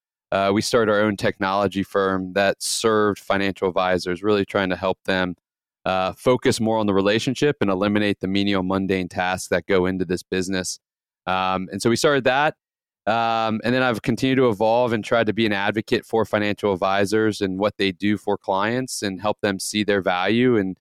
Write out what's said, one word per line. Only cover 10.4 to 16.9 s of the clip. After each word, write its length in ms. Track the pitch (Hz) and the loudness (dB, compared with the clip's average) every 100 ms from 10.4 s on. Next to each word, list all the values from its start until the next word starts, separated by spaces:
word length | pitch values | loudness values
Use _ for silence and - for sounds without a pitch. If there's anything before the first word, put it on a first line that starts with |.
| 92 95 87 - _ _ _ _ - | -2 -4 -6 -10 _ _ _ _ -4
Um, 420 | 92 92 92 92 | -2 0 -2 -4
and 100 | 98 | -2
so 80 | 117 | 0
we 80 | 113 | 2
started 280 | 160 139 | 2 2
that. 320 | 120 131 151 - _ _ _ _ - | 2 2 0 -2 _ _ _ _ -2
Um, 540 | 113 117 113 113 110 | 0 0 0 0 -2
and 100 | 117 | -2
then 80 | 127 | 0
I've 200 | 127 104 | 0 0
continued 340 | - 113 131 135 | -2 -2 0 4
to 120 | 127 | 2
evolve 420 | 98 110 117 123 | 2 2 2 2
and 100 | 113 | -2
tried 240 | 98 117 107 | 0 0 2
to 40 | |
be 140 | 101 113 | 0 0
an 60 | |
advocate 520 | 98 101 107 - 117 | 0 0 -2 -2 -4
for 200 | - 113 107 | 0 -2 0
financial 480 | 107 104 101 104 | 0 0 0 -2
advisors 680 | 92 95 | 0 0